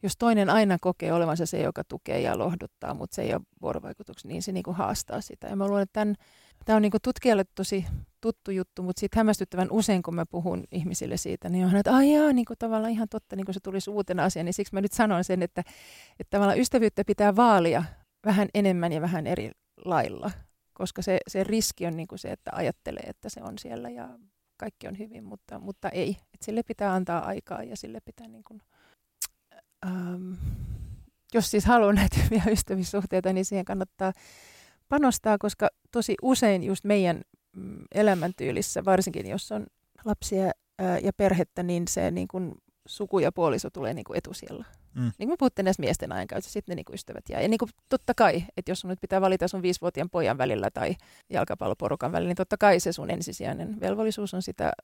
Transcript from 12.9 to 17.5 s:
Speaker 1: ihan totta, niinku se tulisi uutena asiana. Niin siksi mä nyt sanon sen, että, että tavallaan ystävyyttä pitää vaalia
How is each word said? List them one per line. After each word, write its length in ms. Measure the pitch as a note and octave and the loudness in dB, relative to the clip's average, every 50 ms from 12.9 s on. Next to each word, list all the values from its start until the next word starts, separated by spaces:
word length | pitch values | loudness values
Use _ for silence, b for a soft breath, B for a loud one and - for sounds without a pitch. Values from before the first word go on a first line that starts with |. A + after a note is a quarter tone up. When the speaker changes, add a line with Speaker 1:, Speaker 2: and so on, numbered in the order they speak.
| A#3 | -2
Speaker 1:
ihan 160 | G#3+ A3+ G#3 | -2 -2 -4
totta, 260 | - G#3+ _ _ - | -4 -10 _ _ -8
niinku 180 | F#3+ F#3+ - F#3 | -8 -6 -6 -6
se 60 | G3 | -8
tulisi 300 | _ G3+ F#3+ G3 F#3+ - | _ -6 -6 -6 -6 -4
uutena 340 | G#3 G#3 G3 - F#3 F3+ D#3+ | -4 -4 -2 -2 0 0 0
asiana. 220 | F#3 - E3+ E3 | 0 0 -2 -4
Niin 80 | F3 F#3 | -4 -2
siksi 200 | - G3 - - | -4 -4 -4 -2
mä 60 | F#3+ | -2
nyt 120 | G3 G3+ - | -2 -2 2
sanon 300 | - A#3 G#3+ G3 E3+ F3+ | 2 2 2 2 0 0
sen, 200 | - F#3 F#3 F3 | 0 0 -2 -2
että, 180 | E3+ _ - E3+ B B B B B B B B B B _ | -2 _ -8 -8 B B B B B B B B B B _
että 100 | - _ - | -10 _ 0
tavallaan 220 | G3+ G3+ G3 - - | 2 4 4 4 4
ystävyyttä 440 | B3 - - B3+ A3+ G#3 - - G3 | 2 4 4 4 4 4 2 0 0
pitää 300 | - G3+ - G#3 G#3 F#3+ | 0 2 4 4 4 6
vaalia 480 | G#3 A#3+ A#3+ | 8 8 8